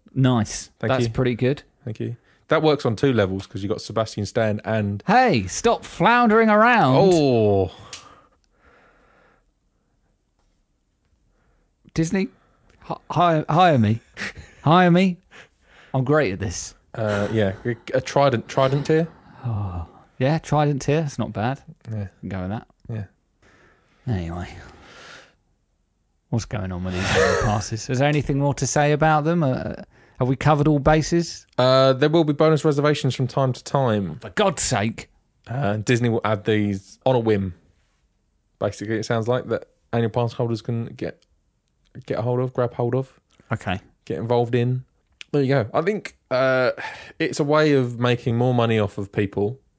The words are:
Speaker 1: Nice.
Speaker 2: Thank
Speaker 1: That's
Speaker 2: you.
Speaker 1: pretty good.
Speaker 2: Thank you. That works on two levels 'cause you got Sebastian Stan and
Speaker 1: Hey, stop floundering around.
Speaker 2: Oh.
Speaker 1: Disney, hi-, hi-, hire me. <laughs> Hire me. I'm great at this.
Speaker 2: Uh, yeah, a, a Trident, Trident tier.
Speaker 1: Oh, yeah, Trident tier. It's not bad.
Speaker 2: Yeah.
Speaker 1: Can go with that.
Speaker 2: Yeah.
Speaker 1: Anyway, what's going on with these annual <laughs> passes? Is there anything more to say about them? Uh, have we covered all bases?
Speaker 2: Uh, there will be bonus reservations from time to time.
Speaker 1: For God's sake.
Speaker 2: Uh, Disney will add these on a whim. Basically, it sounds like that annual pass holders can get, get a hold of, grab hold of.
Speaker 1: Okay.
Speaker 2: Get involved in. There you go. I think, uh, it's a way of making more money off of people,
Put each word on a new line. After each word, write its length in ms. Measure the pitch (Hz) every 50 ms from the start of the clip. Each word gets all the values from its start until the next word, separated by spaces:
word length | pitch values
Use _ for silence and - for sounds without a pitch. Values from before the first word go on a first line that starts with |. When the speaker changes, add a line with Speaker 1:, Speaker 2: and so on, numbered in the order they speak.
| _ - -
Speaker 1:
Nice. 580 | 131 131 127 127 117 104 - - - - - _ _
Speaker 2:
Thank 100 | - 113
Speaker 1:
That's 120 | 131 131 123
Speaker 2:
you. 40 | 117
Speaker 1:
pretty 260 | 113 131 131 123 123
good. 280 | 107 123 123 143 147 - _ _ _ -
Speaker 2:
Thank 140 | 120 113 -
you. 160 | 117 113 120 - _ _ _ _ _ -
That 120 | 151 160
works 240 | 151 156 147 139 -
on 100 | 127 107
two 160 | 95 - 139
levels 340 | 127 110 101 92 95 98 98
'cause 160 | - - 98
you 60 | 98 98
got 140 | 104 -
Sebastian 440 | - - 104 110 110 110 - - 101
Stan 360 | 95 - 120 113 107 104 104 -
and 400 | 101 110 110 104 101 101 98 - -
Speaker 1:
Hey, 400 | 202 254 262 240 170 117 92 90
stop 360 | - - - 233 220 - -
floundering 680 | - - - 165 208 240 240 240 233 208 226 226 220
around. 460 | 208 208 220 240 247 208 170 135 131 135
Speaker 2:
Oh. 760 | - 190 180 165 147 135 123 113 110 104 101 98 95 85 - - - - - - - - - _ _ _ _ _ _ _ _ _ _ _ _ _ _ _ _ _ _ _ _ _ _ _ _ _ _ _ _ _ _ _ _ _ _ _ _ _ _ _ _ _ _ _ _ _ _ _ _ _ _ _ _ _ _ _ _ _ _ _ _ _ _ _ _ _ _ _ _ _ _ _ _ _ _ - -
Speaker 1:
Disney, 360 | - 165 160 185 190 190 - - _ _ _ _ _ _ _ _ _
hi-, 160 | - - 170 - _ -
hi-, 340 | - 151 175 175 165 156 151 -
hire 280 | 147 165 185 180 151 127
me. 220 | 107 101 113 117 - _ - - - -
<laughs> 320 | - - - - - - -
Hire 280 | 143 160 180 180 175
me. 260 | 170 175 190 190 175 - _ _ - - - _ _ _ _ _ _ - - _ -
I'm 100 | 131 127
great 300 | 123 147 156 143 92 95
at 60 | 92
this. 360 | - - 85 - - - - _ _ _ -
Speaker 2:
Uh, 340 | - 110 107 104 101 104 101
yeah, 220 | 113 110 104 98 95 - -
a, 100 | 120 117 - - - -
a 80 | 127
Trident, 460 | 123 - - 143 139 139 127 110 - -
Trident 360 | - - 135 131 131 147 143
tier. 220 | - 156 160 165 165 - - - - - - -
Speaker 1:
Oh, 420 | 120 110 101 101 92 90 87 85 - - - _ _ _ -
yeah, 180 | 127 135 156 160
Trident 420 | - - 143 147 151 147 147 131
tier. 220 | - - 143 160 165
It's 120 | 143 - -
not 140 | 113 - 107
bad. 280 | - 104 123 135 135 - - 156 _ - -
Speaker 2:
Yeah. 160 | 113 107 101 95 - _
Speaker 1:
Can 100 | - 95
go 120 | 95 95
with 80 | 92 92
that. 180 | 101 117 - _ _ _ _ -
Speaker 2:
Yeah. 140 | 117 107 101 - _ _ _ _ _ _ _ _ _ _ _ _ _ _ _ _ _ _ - 131 117
Speaker 1:
Anyway, 360 | 90 85 82 85 87 90 - - - - - - - - - - - - - - - - _ _ _ _ _ _ _ _ _ _ _ _ _ _ _ _ _ _ _ _ -
what's 160 | - 113 -
going 260 | - - 104 95 92
on 120 | 92 87 90
with 100 | 92 90
these 160 | 90 95 98 -
annual 260 | - - - - -
<laughs> 20 | 101
passes? 460 | 113 104 107 - - 113 110 - -
Is 100 | 127 123
there 80 | 143 147
anything 320 | 147 147 123 - 143 139
more 140 | 143 143 131
to 120 | - 143 123
say 240 | - 156 147 147
about 320 | 151 143 156 156 156 151 147
them? 200 | 156 170 175 160
Uh, 320 | 131 127 - - - - - - - _ _ _ _ _ -
have 80 | 127 123
we 80 | 139
covered 320 | - - 147 156 143 147 156
all 120 | 151 143
bases? 640 | 131 156 156 160 147 - 170 170 170 - - - - _ _ -
Speaker 2:
Uh, 360 | 123 131 131 131 135 135 135
there 160 | 123 143 151
will 140 | 156 170 160
be 100 | 147 147
bonus 320 | 143 160 156 156 143 -
reservations 500 | 160 143 143 143 147 147 - - 135 120
from 120 | - 135 127
time 260 | - 147 135 127 123
to 100 | - -
time. 560 | - - 143 135 123 107 104 98 82 76 -
Speaker 1:
For 100 | - 104
God's 320 | - - 214 196 147 - -
sake. 460 | - 127 104 101 226 214 - - - _ _ _ _ _ _ _ -
Speaker 2:
Uh, 300 | 117 135 143 101 104 110
Disney 320 | 104 - 127 113 123 120
will 120 | 113 113 -
add 180 | 104 110 98 101
these 560 | 113 110 107 104 101 101 98 - - - - -
on 100 | 131 131
a 40 | 123
whim. 340 | 113 110 107 101 98 95 87 - _ _ _ _ _ _ _ _ _ _ _ _ _ _ _ _ _ _ _ -
Basically, 380 | 110 107 - - 104 104 113 107
it 80 | 110
sounds 220 | - 120 117 110 113
like 180 | 123 127 - -
that 220 | 117 - - - _ _ _ _ -
annual 160 | 117 117 110
pass 240 | - 123 120 113 -
holders 280 | - 123 117 117 110
can 260 | - - 117 117 117 -
get, 360 | - 123 - 80 - _ _ _ _ _ _ _ _ _ _ _ _ _ _ _ - - -
get 140 | - 117 -
a 20 |
hold 200 | 120 123 123 123
of, 120 | 127 127 -
grab 200 | - 123 117 -
hold 200 | - 123 120 117
of. 220 | 131 135 - _ _ _ _ _ _ _ - 120
Speaker 1:
Okay. 260 | 107 - - 90 95 - - _ _ _
Speaker 2:
Get 140 | - - -
involved 380 | 107 113 120 120 120 117 120
in. 280 | 123 120 123 127 127 127 _ _ _ _ _ _ - - _
There 100 | - 147
you 60 | 139 127 139
go. 160 | 139 107 - -
I 80 | 147
think, 360 | 165 190 214 190 - - - _ _ -
uh, 400 | 127 127 135 131 131 131 127 117 110 - - - - - - - - -
it's 200 | 160 127 120 -
a 40 | 156
way 280 | 143 151 151 156 151 143
of 240 | 135 127 120 120 117
making 360 | 123 123 120 117 - 123 117 117
more 160 | 123 127 123
money 240 | 120 117 117 113 110
off 180 | 104 95 - -
of 140 | 101 -
people, 480 | - - 107 98 - 98 101 104 123 - _ _ _